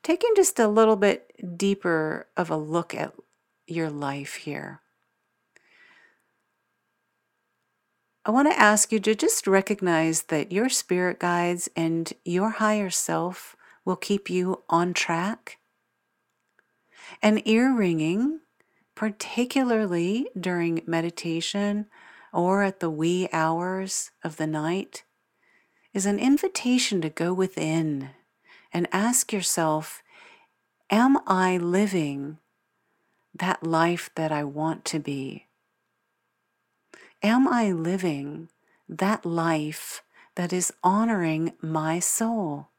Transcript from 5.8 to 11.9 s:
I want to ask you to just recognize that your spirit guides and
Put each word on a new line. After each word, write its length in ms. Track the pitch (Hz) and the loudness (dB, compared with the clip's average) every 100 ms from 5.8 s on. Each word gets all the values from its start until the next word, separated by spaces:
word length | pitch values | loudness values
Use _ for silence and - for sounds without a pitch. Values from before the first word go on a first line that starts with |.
| - _ _ _ _ _ _ _ _ _ _ _ _ _ _ _ _ _ _ _ _ _ _ _ | -20 _ _ _ _ _ _ _ _ _ _ _ _ _ _ _ _ _ _ _ _ _ _ _
I 60 | - | 0
want 180 | 240 294 | 4 4
to 80 | - | 6
ask 320 | 208 214 - | 6 6 2
you 80 | 220 | 2
to 140 | 202 | 0
just 320 | 214 320 - - | 2 2 0 2
recognize 760 | 190 190 202 180 165 160 160 | 2 2 -2 2 2 2 -2
that 260 | - 156 135 | -2 -2 -2
your 180 | 185 254 | -2 -2
spirit 520 | - - 180 180 - | -2 -2 0 0 -2
guides 480 | 175 175 175 175 - - | -2 0 0 -2 -6 -4
and 360 | 165 | -2